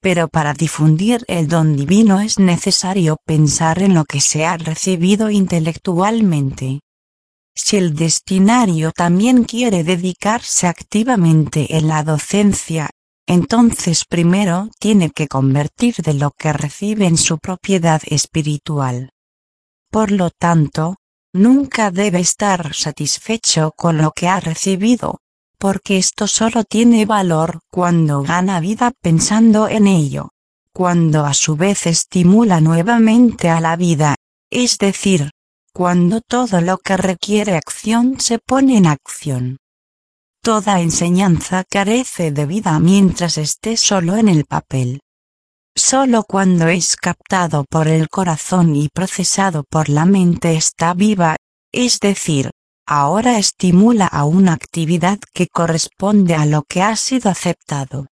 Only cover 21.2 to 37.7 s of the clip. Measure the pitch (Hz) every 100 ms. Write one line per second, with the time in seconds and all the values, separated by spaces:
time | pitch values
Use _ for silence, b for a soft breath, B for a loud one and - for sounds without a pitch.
21.2 | _ 185 214 262 269 - 214 180 208 175
22.2 | 180 - 208 185 151 147 - 143 147 -
23.2 | - 226 - - 156 - 170 160 156 -
24.2 | 175 190 165 160 - 190 214 240 - -
25.2 | _ _ _ _ 196 196 - 190 185 -
26.2 | 202 - 226 233 208 208 240 233 214 214
27.2 | 185 160 160 160 _ - 180 170 160 143
28.2 | 139 170 185 190 165 214 247 240 170 165
29.2 | - 214 226 214 214 165 202 190 147 135
30.2 | - _ _ _ _ - 180 175 165 151
31.2 | 147 139 - 151 190 202 - 170 - 190
32.2 | 175 208 233 175 156 165 175 240 220 226
33.2 | 247 - 175 165 165 170 175 156 151 139
34.2 | _ _ _ - 247 - 202 190 202 185
35.2 | 143 - _ _ _ - 180 175 175 226
36.2 | - 240 247 185 170 185 - 190 190 180
37.2 | - 208 208 170 -